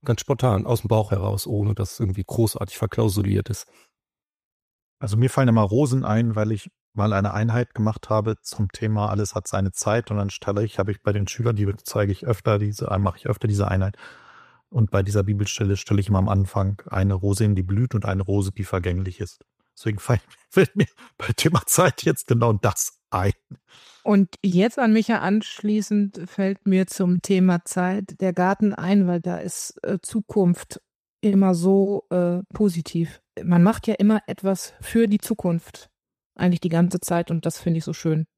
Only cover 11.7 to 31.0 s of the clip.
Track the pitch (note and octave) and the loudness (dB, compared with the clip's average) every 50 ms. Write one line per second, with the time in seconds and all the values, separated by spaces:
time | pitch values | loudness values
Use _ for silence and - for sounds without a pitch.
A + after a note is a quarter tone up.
11.7 | G2 - _ - - A#2 G#2 G2+ G2 - - B2 A#2 - - A#2+ G#2+ G2+ G#2 G#2 | -2 -6 _ -6 -2 -2 0 0 -2 -4 -2 -4 -4 -2 0 0 0 2 0 -2
12.7 | G#2 - - - G2+ F#2+ G2+ F#2+ - - - - G#2+ - - A2 G2+ G2+ G2 G2 | -4 -6 -6 -4 -2 0 0 0 -2 -4 -4 -4 -4 -2 0 0 0 2 0 0
13.7 | F#2+ F#2+ F#2+ G2 G2+ - - - - - - - - - - _ _ _ _ _ | 2 0 0 -2 -4 -8 -18 -20 -20 -20 -20 -20 -20 -20 -20 _ _ _ _ _
14.7 | - C3+ A2 G2 - G2 G2 G2 G2+ G#2 G2 F#2+ G#2 G2+ G#2 G2+ - - A2 G2 | 0 0 0 2 2 0 0 2 0 0 0 0 0 -2 -2 -4 -2 -2 0 0
15.7 | G2 F#2+ - - G#2+ G2+ G2 G2 G#2 F#2+ F#2+ G#2 G2+ G2 G2 F#2 - G2 G2 G2 | 0 0 0 0 0 0 2 2 2 2 2 2 2 0 0 0 0 -2 -2 -2
16.7 | G2 - - - - G2 G2 G2 G2 F#2 F#2 G2+ G2+ F#2+ A2 G#2 G2+ F#2 F#2 F#2 | -2 -6 -10 -8 -4 0 0 0 0 0 0 0 0 2 2 2 2 0 0 -2
17.7 | G2 G#2 B2 B2+ - G#2+ G2 G2+ G2 F#2+ G2 F#2+ G2 G2+ G2 F#2+ G2 - F#2+ - | 0 0 0 0 -2 -4 -2 -2 -2 -2 -2 0 0 0 0 -2 -4 -8 -8 -4
18.7 | - F#2+ F2 F2+ F2 F2+ F#2+ F#2 F#2 - F#2+ - - _ _ _ _ _ _ _ | -4 -4 -2 -2 -2 -2 -4 -6 -6 -10 -12 -12 -12 _ _ _ _ _ _ _
19.7 | _ - - A2+ G#2+ G#2 - - B2+ G#2+ - _ - _ _ _ - - F#3 - | _ -8 -6 -6 -6 -6 0 0 0 0 0 _ -20 _ _ _ 2 2 2 4
20.7 | _ G3 - - _ _ - - _ _ - - A#2+ - - D#3+ E3+ D3+ - - | _ -2 -2 -2 _ _ -20 -20 _ _ -6 -6 -4 0 0 2 2 2 0 0
21.7 | - - F3+ F#3 - - - E3 C#3+ - - - B2 A#2 A#2+ A#2 A2 G2 - G#2+ | 2 4 4 2 2 0 -2 -2 -2 -2 0 0 2 2 4 2 2 2 2 0
22.7 | G2 - - - - _ _ _ - F#2 F#2 G2+ - _ _ _ - - _ _ | -2 0 -6 -8 -8 _ _ _ -4 -2 0 -2 -2 _ _ _ -20 -20 _ _
23.7 | - - - - - _ _ - G#3 G3+ G3 - - - - G3+ E3+ F3 G3 A#3+ | -20 -20 -20 -20 -20 _ _ 2 4 4 4 2 -2 -4 -4 0 2 4 2 2
24.7 | - - B3+ A3 G#3+ A3+ G#3+ - A#3 G3+ - F#3 G3+ A3 G#3 - - - - G#3 | 2 0 2 4 4 4 4 2 0 0 0 0 0 0 -2 -4 -14 -6 -2 -2
25.7 | G#3+ G#3+ G3 - G#3+ G#3 G#3 G3 - G3 E3 F3+ - - G3 F#3+ G3 - _ G3+ | 0 0 0 0 0 0 0 0 -4 -10 -14 -12 -4 -2 -2 -2 -2 -2 _ 2
26.7 | F#3+ F#3 F#3+ - - - G3 F3+ F3+ F3+ - - G3 F#3 F#3 F#3 F3+ E3+ _ - | 2 2 2 0 -2 -2 0 2 2 0 2 0 2 4 4 4 4 2 _ -4
27.7 | - F#3 F3+ F3+ F#3+ G#3 G3 - D#3 - G3 F#3 F3 F3 F3+ F#3 G3 - G#3+ G#3 | -4 -2 -2 -2 -2 -4 -6 -8 -8 -4 -4 -2 0 2 2 2 2 2 0 -2
28.7 | - - - F3+ G3 G#3 F#3+ F3+ F3 F3 E3 F3+ F3 E3+ - F3 - - - - | -2 -2 -2 2 2 4 4 2 0 -2 -2 -4 -6 -6 -8 -10 -10 -10 -12 -12
29.7 | - - - - G#3 F3+ _ - - A3+ G#3 _ - G#3 F#3+ F3 F3 - - - | -12 -10 -6 -6 -6 -6 _ -6 -6 -6 -6 _ 0 2 4 4 2 2 -2 -16
30.7 | - - _ _ _ _ | -18 -18 _ _ _ _